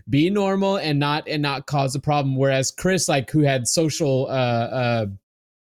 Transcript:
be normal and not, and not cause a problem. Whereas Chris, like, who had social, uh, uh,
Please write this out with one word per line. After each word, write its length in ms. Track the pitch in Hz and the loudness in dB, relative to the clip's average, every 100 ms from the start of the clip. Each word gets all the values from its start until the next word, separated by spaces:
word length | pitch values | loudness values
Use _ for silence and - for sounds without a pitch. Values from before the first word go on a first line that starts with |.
| - | -2
be 220 | 139 165 | 2 2
normal 460 | 208 196 196 196 196 | 2 0 2 0 0
and 200 | 151 143 | 0 0
not, 300 | 143 147 156 | 2 0 -2
and 160 | 151 | -4
not 240 | 147 135 - | -2 -4 -2
cause 260 | 143 135 | -2 0
a 60 | 139 | -2
problem. 360 | - 147 135 131 | 0 0 0 0
Whereas 340 | 135 135 131 | 2 2 -2
Chris, 360 | - 180 185 - | -2 0 0 0
like, 220 | 147 120 | 0 0
who 120 | 156 | 2
had 260 | 143 135 117 | 2 2 0
social, 580 | - 160 - 151 131 135 | 0 0 0 0 0 0
uh, 20 | |
uh, 760 | 131 123 117 117 131 120 117 107 98 _ _ _ _ _ | 0 0 0 -2 -2 0 0 -2 -8 _ _ _ _ _